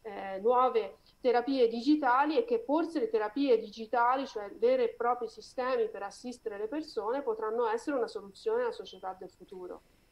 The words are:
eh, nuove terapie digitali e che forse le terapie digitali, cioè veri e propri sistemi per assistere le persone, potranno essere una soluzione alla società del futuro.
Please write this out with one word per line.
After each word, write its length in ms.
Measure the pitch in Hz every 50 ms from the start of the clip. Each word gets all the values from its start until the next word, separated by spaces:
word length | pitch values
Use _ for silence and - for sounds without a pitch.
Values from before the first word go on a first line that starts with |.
eh, 380 | _ 220 202 196 196 196 190 190
nuove 600 | 202 233 247 247 254 254 226 226 202 - - - _ _ _ _
terapie 460 | - 254 233 240 240 277 277 262 240 226
digitali 680 | 226 233 226 285 302 302 285 247 240 262 294 302 320 254
e 80 | 226
che 180 | - 240 226 -
forse 380 | - 285 330 330 330 330 294
le 80 | 233 220
terapie 500 | - 220 214 214 - 277 285 269 240 208
digitali, 680 | 214 208 - 226 220 214 - 240 240 240 262 277 269
cioè 240 | 233 - 214 202 196 - -
veri 260 | 220 247 262 262 240
e 60 | 226
propri 380 | - - 233 240 247 240 233 220
sistemi 640 | - 214 - - - - 247 254 262 240 220 220
per 140 | - 196 202
assistere 540 | 196 - - - 247 240 - _ 220 202 202
le 100 | 214 214
persone, 540 | 285 311 311 - - 226 202 220 254 285
potranno 460 | 277 240 214 220 220 214 220 240 240 220
essere 300 | 214 233 - 311 285 254
una 100 | 226 220
soluzione 540 | - 214 214 196 - - - 220 220 240
alla 100 | 254 233
società 420 | 226 - 190 180 190 190 185 185 185 185
del 100 | 190 -
futuro. 520 | - _ 180 - 196 185 180 180 175 160 - _ _ _ _ _